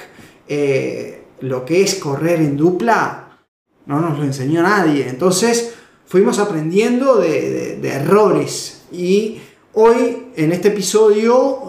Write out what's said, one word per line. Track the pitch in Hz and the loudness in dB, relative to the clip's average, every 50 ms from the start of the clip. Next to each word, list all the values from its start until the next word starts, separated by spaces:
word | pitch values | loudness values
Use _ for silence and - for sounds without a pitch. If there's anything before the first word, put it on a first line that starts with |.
| - - - - - - _ _ _ | -18 -20 -20 -20 -20 -20 _ _ _
eh, | - 147 147 143 139 135 131 131 127 120 117 117 - - - - - _ - | -8 -4 -2 -2 0 0 -2 -2 -4 -6 -8 -10 -12 -16 -20 -20 -20 _ -12
lo | 135 131 131 127 127 | -8 -6 -6 -6 -4
que | 139 160 185 196 | -2 0 0 2
es | 196 - | 0 -2
correr | - - 147 139 139 156 170 175 160 | -6 -6 -6 -4 -2 -2 0 0 2
en | 160 143 139 | 0 0 0
dupla, | 143 151 180 180 175 226 233 220 185 147 123 - - - - - _ _ _ _ _ _ _ _ _ _ | 2 2 2 2 2 0 0 2 0 0 -2 -6 -10 -16 -20 -20 _ _ _ _ _ _ _ _ _ _
no | - 139 151 | -6 -4 -2
nos | 165 165 147 | -2 -2 -2
lo | 139 151 | -2 -4
enseñó | 139 131 135 127 139 160 170 170 | -4 -4 -4 -4 -2 0 0 2
nadie. | 190 208 202 175 156 147 139 123 | 2 2 2 2 2 0 0 -2
Entonces | 127 131 - 170 185 180 - 226 233 233 233 233 - - - - _ _ _ _ | -4 -4 -2 0 0 2 2 2 2 2 0 -2 -4 -10 -16 -20 _ _ _ _
fuimos | - - 185 208 240 214 202 | -2 2 2 2 2 2 0
aprendiendo | - - 160 156 151 160 175 196 226 240 240 247 269 277 254 | -2 -2 -2 -4 -4 -2 0 2 2 2 2 2 2 2 2
de, | 208 180 160 | 2 2 0
de, | 147 - - - - 123 120 113 - | 0 -2 -2 -4 -4 -4 -6 -8 -8
de | - 120 123 | -8 -6 -6
errores | 131 135 139 160 190 208 214 190 160 - - - - - - - - - _ - | -4 -4 0 2 4 4 4 4 2 0 -2 -4 -8 -10 -12 -14 -16 -20 _ -16
y | - 180 180 180 190 208 226 226 - - - - _ _ _ _ - | -10 -4 -2 0 2 2 0 -2 -6 -10 -18 -20 _ _ _ _ 0
hoy | 214 220 233 240 247 262 - - - - - - | 2 4 4 4 4 2 -2 -2 -6 -12 -10 -4
en | - 156 151 | -2 0 0
este | 185 180 - 202 | 0 2 0 0
episodio | 208 208 - - - 214 220 214 208 214 226 233 247 254 269 277 262 - 208 | 0 0 -2 0 2 4 4 4 4 4 4 2 4 4 2 2 -2 -4 -8